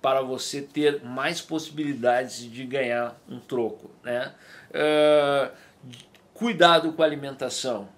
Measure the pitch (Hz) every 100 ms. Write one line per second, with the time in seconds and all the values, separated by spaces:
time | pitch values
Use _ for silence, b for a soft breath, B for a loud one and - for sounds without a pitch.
0 | 139 135 127 127 - 143 139 151 147 143
1 | 120 127 143 175 - 160 151 147 147 127
2 | 120 123 127 110 120 117 131 135 127 120
3 | 120 - - 123 - 127 113 104 - -
4 | 123 123 135 - B B B 139 151 151
5 | 151 151 143 143 127 B B B 127 123
6 | - _ _ - 233 185 170 165 160 156
7 | 160 147 139 135 131 - 131 113 98